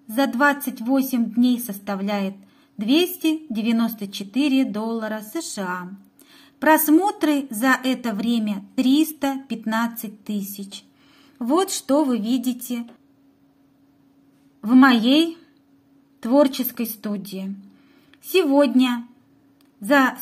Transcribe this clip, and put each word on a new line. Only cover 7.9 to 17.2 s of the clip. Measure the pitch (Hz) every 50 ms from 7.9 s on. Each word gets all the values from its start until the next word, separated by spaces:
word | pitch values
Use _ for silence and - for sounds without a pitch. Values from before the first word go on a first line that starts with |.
| 254 247 254 240 208
время | 196 214 233 240 233 214 214 202 196 196 - _
триста | 254 254 254 269 302 320 311 - - - 269 269 262 269
пятнадцать | - 233 - - 220 220 226 233 233 233 - - 208 - - _
тысяч. | - 208 202 196 - - - 196 196 - - - _ _ _ _ _ _ _ _ _ _ -
Вот | 247 226 285 349 392 381
что | - - - - 269 294 320
вы | 262 247
видите | 214 202 226 254 262 - 254 240 - - - 247 240 233 - - _ _ _ _ _ _ _ _ _ _ _ _ _ _ _ _ _ _ _ _ _ _ _ _ _ _ _ _ _ _ _ _ _
в | - 208
моей | 254 254 262 269 240 233 208 247 277 302 320 330 - - - _ _ _ _ _ _ _ _ _ _ _ _ _ _ _
творческой | - 226 247 285 294 269 269 - 247 - - - 233
студии. | 220 - - - 220 208 202